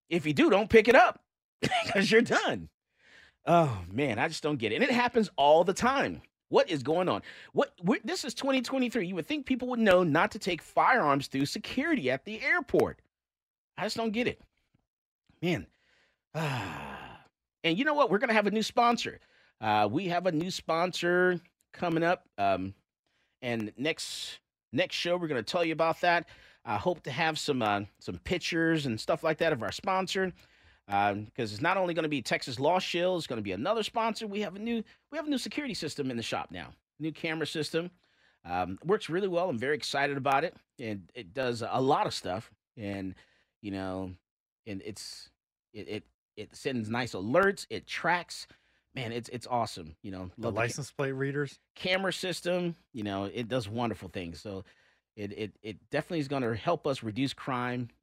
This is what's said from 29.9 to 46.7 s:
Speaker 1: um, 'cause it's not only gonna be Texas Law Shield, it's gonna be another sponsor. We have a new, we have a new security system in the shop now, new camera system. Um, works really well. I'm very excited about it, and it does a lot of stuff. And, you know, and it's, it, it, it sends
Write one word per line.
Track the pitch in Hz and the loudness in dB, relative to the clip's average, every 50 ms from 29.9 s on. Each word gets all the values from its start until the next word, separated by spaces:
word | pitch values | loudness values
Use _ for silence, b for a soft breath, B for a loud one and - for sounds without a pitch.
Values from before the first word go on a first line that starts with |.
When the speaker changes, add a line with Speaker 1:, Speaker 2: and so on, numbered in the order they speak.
| 190 190 185 - - 196 190 180 b b b b b b b b b b b | 0 0 0 -2 -2 -2 -2 -2 b b b b b b b b b b b
Speaker 1:
um, | - 101 101 101 104 101 104 107 107 - | -2 0 2 2 2 0 -2 -6 -8 -6
'cause | - 117 104 | -6 -6 -4
it's | 104 104 | -4 -2
not | 143 170 185 | 0 0 0
only | 196 185 175 165 | 2 0 0 0
gonna | 165 160 | -2 -2
be | 151 147 135 | -2 -2 -4
Texas | - - - - - 147 120 117 | -2 -2 -2 -2 -2 -4 -4 0
Law | 135 156 180 185 | 2 2 2 2
Shield, | - - - 170 175 185 185 170 | 0 -2 -2 0 0 0 0 -2
it's | - | -4
gonna | - 127 110 | -6 -6 -6
be | 101 98 | -4 -4
another | 90 92 135 185 226 226 214 | -4 -2 -2 -2 0 -2 -2
sponsor. | - - 233 220 226 208 - 226 | -4 -2 -2 -2 -2 -2 -4 -6
We | 208 196 214 | -8 -6 -6
have | 208 196 180 | -6 -6 -8
a | 202 | -8
new, | 214 233 233 226 214 b b b b _ | -6 -4 -4 -4 -4 b b b b _
we | 277 | -8
have | 311 311 | -6 -2
a | 294 | -2
new | 285 | -2
security | 240 - 220 - 294 294 262 185 | -2 -2 -4 -6 -6 -6 -6 -6
system | - 170 147 - - 135 131 | -6 -6 -6 -4 -4 -4 -4
in | 123 | -4
the | 117 113 | -4 -4
shop | - - 95 - - | -4 -4 -4 -6 -6
now, | - 90 73 64 - - _ _ _ - | -10 -12 -12 -14 -16 -20 _ _ _ -8
new | 147 160 | -8 -8
camera | 147 - - 165 160 160 151 | -6 -4 -4 -4 -2 -2 -4
system. | - - 165 147 - - 165 175 175 - _ _ _ _ _ _ _ _ _ - | -4 -4 -4 -4 -2 -2 -2 -4 -4 -8 _ _ _ _ _ _ _ _ _ -8
Um, | 85 87 90 - - 95 - - | -4 -2 -2 -2 -2 -4 -4 -2
works | 156 208 214 - - | 0 0 0 0 -2
really | 156 185 208 | -2 -2 -2
well. | 190 175 170 180 185 | 0 0 0 0 -2
I'm | 135 | -2
very | 110 120 139 151 | -2 -2 -2 -2
excited | 147 - - - 139 139 143 139 | -2 -2 -4 -2 0 0 0 -2
about | 139 127 139 135 139 156 | 0 2 2 2 2 2
it, | 180 - - _ _ _ - | 0 -4 -10 _ _ _ -10
and | 127 110 107 98 85 - - | -8 -8 -8 -8 -10 -14 -16
it | - 107 85 101 | -16 -16 -8 -6
does | 135 131 123 120 110 | -2 -2 -2 -2 -2
a | 120 98 104 123 | -4 -2 0 0
lot | 131 135 151 190 214 | 2 4 4 2 2
of | 160 - | 0 -4
stuff. | - - 95 90 101 - - _ _ _ _ _ | -6 -4 -4 -4 -4 -6 -10 _ _ _ _ _
And, | - 107 101 101 98 95 92 90 b b b b b b b b _ | -10 -8 -6 -6 -6 -6 -8 -10 b b b b b b b b _
you | - 101 | -10 -8
know, | 98 95 95 95 92 95 95 90 92 - _ _ _ _ _ _ _ _ _ | -6 -6 -4 -4 -6 -6 -6 -8 -10 -14 _ _ _ _ _ _ _ _ _
and | 113 101 98 - | -10 -10 -10 -10
it's, | 107 101 - - - - - - - _ _ _ _ _ _ _ _ - | -10 -12 -12 -12 -14 -14 -16 -18 -20 _ _ _ _ _ _ _ _ -16
it, | 107 95 - | -14 -10 -8
it, | 104 104 - _ _ _ _ _ _ | -10 -10 -10 _ _ _ _ _ _
it | 107 104 - - | -16 -16 -16 -14
sends | - - 151 | -8 -6 -4